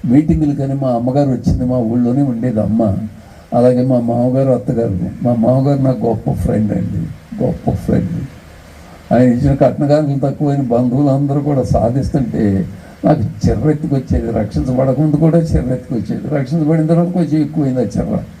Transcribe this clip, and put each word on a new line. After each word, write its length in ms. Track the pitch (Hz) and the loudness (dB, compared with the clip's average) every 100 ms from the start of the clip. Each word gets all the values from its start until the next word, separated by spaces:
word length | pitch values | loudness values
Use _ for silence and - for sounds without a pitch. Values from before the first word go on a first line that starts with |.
| 120 | 4
మీటింగులు 500 | 135 156 156 147 135 | 4 4 2 2 0
కానీ 180 | 135 | -2
మా 160 | 139 135 | -2 0
అమ్మగారు 400 | 120 123 139 139 | 0 0 0 0
వచ్చింది, 360 | 117 - - 127 | 0 0 0 0
మా 120 | 127 | 0
ఊళ్ళోనే 440 | 113 120 120 131 | 0 0 2 2
ఉండేది 400 | 139 117 123 107 | 0 0 -2 0
అమ్మ. 340 | 101 110 110 95 107 - - - - | 0 2 0 0 -6 -12 -20 -20 -4
అలాగే 320 | 120 123 123 131 | 2 4 4 2
మా 140 | 123 | 0
మామగారు, 500 | 117 117 123 131 135 | 0 0 2 2 2
అత్తగారు. 500 | 123 - 113 113 90 - - | 0 0 -2 -2 -2 -4 -2
మా 120 | 120 117 | -2 2
మామగారు 460 | 113 131 135 139 | 2 2 2 2
నాకు 260 | 131 110 117 | 0 0 -2
గొప్ప 240 | 110 143 | -2 -4
ఫ్రెండ్ 400 | - - 110 107 | -2 -2 0 0
అండి, 260 | 92 - - - - - 104 | -2 -4 -4 -6 -10 -14 -4
గొప్ప 260 | 127 - - | -4 -2 -4
ఫ్రెండ్. 420 | - - - - - - - - - - - - - - | -4 0 0 0 -6 -8 -14 -20 -20 -20 -20 -20 -20 0
ఆయన 160 | 120 127 | 4 4
ఇచ్చిన 260 | 120 139 - | 4 2 2
కట్న 320 | 131 - 143 | 2 2 2
కానుకలు 440 | 147 147 139 139 | 2 2 0 -2
తక్కువైన 300 | 135 151 143 | -2 -2 0
బంధువులందరూ 760 | 123 117 123 127 147 135 143 143 | 0 0 2 2 2 2 0 0
కూడా 240 | 143 139 | 0 -2
సాధిస్తుంటే 1000 | 120 117 117 131 110 151 113 - 107 95 87 - - - 294 | 0 0 2 0 -2 -2 -2 0 0 0 -4 -10 -20 -4 0
నాకు 160 | - | 0
చిర్రెత్తుకొచ్చేది. 1080 | - - 185 - 151 151 170 135 - 123 113 | -2 -2 0 0 0 0 -2 -4 0 -2 0
రక్షించబడకముందు 840 | 110 104 151 127 127 135 127 151 147 | -4 -2 -4 -2 0 0 2 2 4
కూడా 240 | 160 170 | 4 4
చిర్రెత్తుకొచ్చేది, 960 | 160 - 123 127 - 120 - - - 147 | 2 0 0 -4 -4 -6 -4 -6 -4 -4
రక్షించబడిన 500 | 127 165 151 165 156 | -2 0 2 2 2
తర్వాత 260 | 170 175 | 2 2
కొంచెం 300 | 180 151 156 | 0 0 0
ఎక్కువైంది 380 | 147 160 139 127 | 0 0 0 0
ఆ 40 | |
చిర్ర. 360 | 110 - - 113 - - | -2 -2 -2 -4 -6 -18